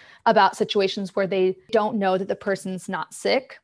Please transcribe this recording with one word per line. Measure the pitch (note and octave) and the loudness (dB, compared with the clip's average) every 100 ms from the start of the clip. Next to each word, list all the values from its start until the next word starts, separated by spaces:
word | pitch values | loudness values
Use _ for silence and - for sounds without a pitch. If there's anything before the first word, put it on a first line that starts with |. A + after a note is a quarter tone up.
| - - | -20 -4
about | - G#3+ F#3+ - | 2 6 4 4
situations | G#3 G#3 G3 G#3 F#3+ - | -2 0 0 -2 -6 -4
where | F#3+ | -2
they | F#3+ F#3 F#3 - | 0 0 -2 -2
don't | A3 G#3+ A3 | 0 0 0
know | G3 F#3 | 0 0
that | G3 | -2
the | F#3+ | -6
person's | G#3 F#3+ F#3+ F#3 - | -4 -4 -6 -10 -8
not | F3+ - | -8 -8
sick, | - G3+ A#3+ - - | -6 -2 -2 -2 -8